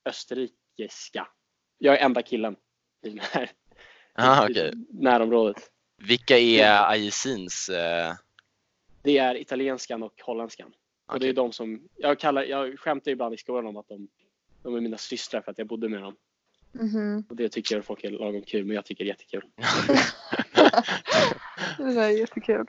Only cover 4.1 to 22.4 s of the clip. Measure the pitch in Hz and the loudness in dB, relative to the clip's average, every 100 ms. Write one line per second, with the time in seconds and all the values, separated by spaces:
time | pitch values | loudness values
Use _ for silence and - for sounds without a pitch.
4.1 | - 127 139 107 110 78 - - 202 131 | 2 6 6 6 2 -2 -4 -14 0 4
5.1 | 120 113 117 110 104 - _ _ _ 101 | 4 4 4 4 0 -12 _ _ _ 0
6.1 | 120 - 127 120 113 107 104 95 110 104 | 0 6 6 8 8 8 8 6 2 -2
7.1 | - 135 113 90 - - 90 85 85 85 | -4 -4 -6 -8 -10 -6 -4 -2 -2 -4
8.1 | 87 _ _ _ _ _ _ _ _ 143 | -8 _ _ _ _ _ _ _ _ 2
9.1 | 139 127 127 143 131 135 131 - 113 110 | 2 2 -2 -6 -4 -4 -4 -8 -10 -10
10.1 | - - 117 117 - 113 _ _ _ - | -12 -10 -8 -10 -14 -20 _ _ _ -12
11.1 | 131 131 131 123 - 113 110 160 - 143 | -4 -2 0 -2 -4 -10 -10 -14 -4 -2
12.1 | 143 156 139 135 139 131 131 165 139 151 | 0 0 0 -2 -4 -6 -6 -6 -4 -4
13.1 | 127 120 113 - 123 113 104 - 98 101 | -4 -6 -8 -6 -6 -6 -12 -16 -20 -20
14.1 | _ _ _ _ _ 127 120 117 110 - | _ _ _ _ _ -8 -4 -4 -6 -8
15.1 | 123 - 113 104 101 107 113 113 104 98 | -10 -6 -8 -8 -10 -10 -6 -6 -6 -10
16.1 | 98 _ _ _ _ _ - 226 214 208 | -18 _ _ _ _ _ -8 -4 -2 -4
17.1 | 208 208 233 - - 107 107 - 104 101 | -6 -8 -6 -6 -4 -4 -6 -6 -10 -10
18.1 | 104 107 104 - 107 101 104 - 104 101 | -8 -6 -8 -6 -6 -4 -6 -8 -8 -8
19.1 | 98 _ 101 - - 120 170 - 269 - | -8 _ -12 -12 -8 -4 -2 2 2 2
20.1 | - - - - - - - - - - | -4 -8 -6 0 6 6 6 0 -6 0
21.1 | 622 523 - - - - - 269 240 214 | 2 4 0 -10 -12 -10 -6 -2 0 2
22.1 | 214 226 - | 2 0 -4